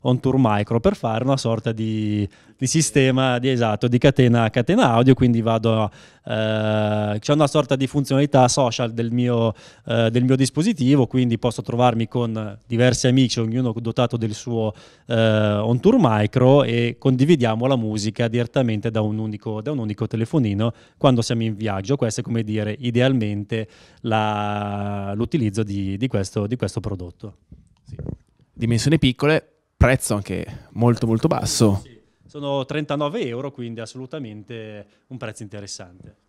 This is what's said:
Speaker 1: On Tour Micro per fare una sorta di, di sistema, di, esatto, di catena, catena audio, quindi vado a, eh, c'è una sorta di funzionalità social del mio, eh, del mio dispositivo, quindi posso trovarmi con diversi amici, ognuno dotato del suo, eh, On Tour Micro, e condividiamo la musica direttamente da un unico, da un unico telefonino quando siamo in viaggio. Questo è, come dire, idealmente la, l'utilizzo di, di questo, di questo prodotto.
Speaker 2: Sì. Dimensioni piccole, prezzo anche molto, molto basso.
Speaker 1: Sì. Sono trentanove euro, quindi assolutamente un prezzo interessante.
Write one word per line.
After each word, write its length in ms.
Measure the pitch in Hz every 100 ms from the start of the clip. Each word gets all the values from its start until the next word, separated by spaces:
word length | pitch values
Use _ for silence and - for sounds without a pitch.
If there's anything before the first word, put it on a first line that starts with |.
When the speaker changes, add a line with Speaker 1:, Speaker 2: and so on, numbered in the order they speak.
Speaker 1:
On 180 | 127 127
Tour 160 | 131 131
Micro 440 | 123 104 104 117
per 160 | 185 208
fare 260 | 117 113
una 140 | 123 139
sorta 340 | 117 113 117
di, 560 | 110 110 107 107 104 101 _ _ _
di 100 | 131
sistema, 720 | 160 151 147 131 131 131 123
di, 120 | 127
esatto, 360 | 127 117 104 123
di 120 | 120
catena, 500 | 143 135 123 117 110
catena 420 | 127 120 202 196
audio, 220 | 117 131
quindi 300 | 127 123 117
vado 400 | 113 113 113 110
a, 80 | 107 - - _
eh, 960 | - 110 110 110 107 107 107 107 107 104
c'è 140 | -
una 120 | 147 147
sorta 300 | 156 135 135
di 100 | 135
funzionalità 640 | 147 135 135 143 139 127
social 440 | - 127 113 120
del 180 | 117 117
mio, 420 | 120 123 120 113 104 - -
eh, 260 | - 113 113
del 140 | 117
mio 120 | 127 131
dispositivo, 680 | 131 - 185 208 127 143 117
quindi 300 | 131 123 117
posso 240 | 123 -
trovarmi 480 | 113 117 123 113 113
con 500 | 123 117 110 107 104 _
diversi 420 | 117 127 120 127
amici, 320 | 127 127 -
ognuno 340 | 113 117 127 113
dotato 380 | 117 113 120 120
del 160 | 113
suo, 400 | 107 - 117 110 101 - _ -
eh, 80 |
On 640 | 117 113 107 104 104 110 123
Tour 160 | 180 262
Micro, 640 | 143 107 107 - 127 143
e 320 | 117 117 120 120
condividiamo 680 | 135 127 139 170 120 110 127
la 100 | 135
musica 500 | 110 107 104 107 117
direttamente 640 | 117 120 - 123 110 117
da 120 | 113
un 160 | 107 107
unico, 420 | 110 104 - 107
da 100 | 110
un 60 | 151
unico 280 | 110 101 110
telefonino 680 | 113 113 165 117 101 113 - _ _
quando 240 | 147 123
siamo 220 | 113 117
in 120 | 113
viaggio. 420 | 104 110 98 98 139
Questo 240 | 117 104
è, 20 |
come 200 | - 117
dire, 320 | 110 107 104 104
idealmente 920 | 123 117 127 135 107 104 101 113 107 - - _
la, 1080 | 113 110 107 104 104 104 104 101 101 101 98
l'utilizzo 480 | 101 120 170 110 98
di, 360 | 104 101 95 98
di 80 | 127
questo, 400 | 113 95 - 101
di 100 | 120
questo 240 | 101 -
prodotto. 560 | 98 95 90 - 107 - _ - _ _
Speaker 2:
Sì. 120 | _ - - - _ _ _
Dimensioni 460 | - 113 117 139 -
piccole, 480 | 135 120 143 156 - _ _ _
prezzo 380 | 120 127 -
anche 520 | 104 98 92 85 - -
molto, 340 | - 120 117 113
molto 220 | 113 160
basso. 520 | - 113 - 110 95
Speaker 1:
Sì. 140 | - - _ _ _
Sono 380 | 147 143 139 131
trentanove 540 | 151 151 143 147 202 151
euro, 260 | 117 139
quindi 280 | 131 120 113
assolutamente 1040 | 110 127 127 156 123 107 101 117 107 104 101 _ _
un 80 | 131
prezzo 260 | 113 107
interessante. 720 | 104 104 101 - 90 92 101 _